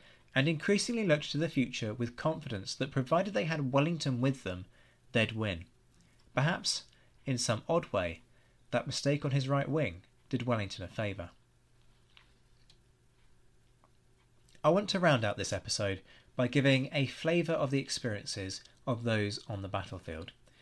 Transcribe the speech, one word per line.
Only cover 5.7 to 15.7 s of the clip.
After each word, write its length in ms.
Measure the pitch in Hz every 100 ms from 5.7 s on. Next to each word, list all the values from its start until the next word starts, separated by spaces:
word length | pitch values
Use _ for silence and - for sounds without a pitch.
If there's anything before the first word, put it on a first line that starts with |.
| _ _ _ - _ -
Perhaps, 500 | - 147 208 - - - - - _ -
in 100 | 123
some 260 | - 107 -
odd 240 | 170 165
way, 300 | 101 87 82 - - _ _ -
that 160 | 117 143
mistake 380 | - 143 147
on 80 | 143
his 160 | 139 131
right 200 | 139 -
wing 340 | 151 117 90 - _ _
did 160 | 123 120
Wellington 380 | 113 98 -
a 40 | 87
favour. 420 | - 107 92 85 - _ _ _ _ - _ _ - - - _ - - - _ _ _ _ - - - - _ _ _ _ _ _ _ _ - -
I 60 | 151
want 180 | 185 208
to 100 | 190
round 240 | 170 127
out 120 | 107 104
this 160 | 98
episode 480 | 98 -